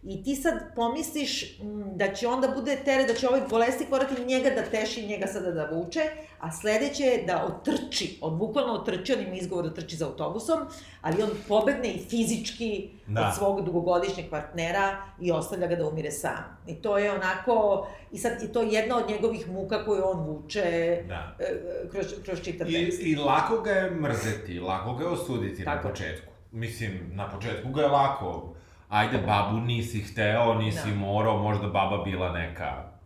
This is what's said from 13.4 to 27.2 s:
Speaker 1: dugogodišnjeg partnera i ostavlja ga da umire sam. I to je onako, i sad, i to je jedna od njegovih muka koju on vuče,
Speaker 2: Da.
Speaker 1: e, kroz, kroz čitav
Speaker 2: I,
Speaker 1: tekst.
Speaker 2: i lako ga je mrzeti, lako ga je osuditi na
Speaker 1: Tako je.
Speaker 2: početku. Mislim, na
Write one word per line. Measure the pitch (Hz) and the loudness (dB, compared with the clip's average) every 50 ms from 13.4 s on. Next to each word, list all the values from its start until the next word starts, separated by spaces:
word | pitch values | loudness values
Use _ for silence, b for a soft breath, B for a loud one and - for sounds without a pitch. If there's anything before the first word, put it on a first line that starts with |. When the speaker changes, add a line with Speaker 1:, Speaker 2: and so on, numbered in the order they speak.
| 202 196 196 196 | 2 2 2 2
Speaker 1:
dugogodišnjeg | 170 170 175 175 165 175 175 175 180 196 190 190 160 - | 0 0 0 0 2 4 4 4 4 2 -2 -4 -6 -4
partnera | 156 151 147 - - 175 165 170 175 196 196 196 196 196 B B B - | -6 -6 -6 -4 -4 -4 -2 0 2 2 2 2 0 -2 B B B -4
i | 170 180 | 0 2
ostavlja | 170 156 160 - 196 185 175 170 | 2 2 0 -2 -2 -2 0 0
ga | 175 | 2
da | 170 165 151 | 2 0 0
umire | 156 160 147 151 | 0 -2 -4 -4
sam. | 151 - - 139 120 110 - - - - - - | -6 -4 -2 -2 -4 -4 -8 -12 -14 -16 -12 -12
I | 160 | -12
to | 156 - 214 208 202 | -6 -2 2 2 4
je | 202 208 | 4 2
onako, | 196 190 190 185 196 - - 254 233 220 214 208 196 196 196 B B B B B | 2 0 0 0 -2 0 2 4 4 6 6 6 4 4 0 B B B B B
i | - 208 | -12 -2
sad, | - 233 - - | -2 -2 -2 -2
i | 220 214 | -6 -2
to | - 240 | 0 2
je | 220 220 | 2 4
jedna | 208 220 220 226 254 240 | 4 2 4 4 2 2
od | 208 190 | 2 0
njegovih | 208 202 180 226 233 185 156 165 | 0 2 2 0 0 0 -4 -6
muka | 185 190 190 - 220 202 - | -6 -6 -4 -2 -2 -2 2
koju | 214 208 190 190 | 2 2 4 4
on | 190 190 170 | 2 2 0
vuče, | 156 151 151 151 - - - 208 196 170 170 170 165 170 170 170 170 | -2 -4 -4 -6 -8 -6 -2 0 0 2 2 2 4 2 2 0 0
Speaker 2:
Da. | 175 175 - 151 - - - | -6 -8 -8 -8 -10 -8 -4
Speaker 1:
e, | 165 185 170 - - 175 175 170 175 - | -4 -2 -2 -4 -6 -6 -6 -6 -8 -6
kroz, | - 196 180 - - - - | -4 -4 -4 -4 -6 -10 -6
kroz | - 185 160 | -6 -6 -6
čitav | - 185 165 - 165 - | -4 -6 -4 -4 -2 0
Speaker 2:
I, | 165 | 2
Speaker 1:
tekst. | 165 170 175 - - | 2 2 2 0 0
Speaker 2:
i | - 165 156 | 2 2 2
lako | 147 143 139 - 156 - - 226 220 | 4 4 4 4 4 4 4 2 0
ga | 196 208 | 2 2
je | 202 190 190 185 | 2 2 2 2
mrzeti, | 175 165 151 139 117 104 95 110 104 101 - 90 90 87 | 0 0 0 0 0 0 0 -2 -2 -4 -4 -8 -6 -4
lako | 87 92 95 95 98 113 127 | -2 -2 -2 -2 -2 -4 -4
ga | 123 156 | -2 -2
je | 175 | -2
osuditi | 170 - - - 131 113 101 98 - - 95 | -2 -2 -2 -2 -2 -2 -2 -2 -4 -4 -4
na | - 147 | -2 -2
Speaker 1:
Tako | - - - | -2 -2 -4
je. | - | -4
Speaker 2:
početku. | - 98 78 - - - - - - - - | -4 -6 -6 -6 -8 -12 -16 -20 -20 -20 -14
Mislim, | - 113 120 107 - - 113 104 92 92 85 87 | -8 -6 -6 -6 -4 -4 -4 -4 -4 -6 -8 -8
na | 85 101 | -6 -6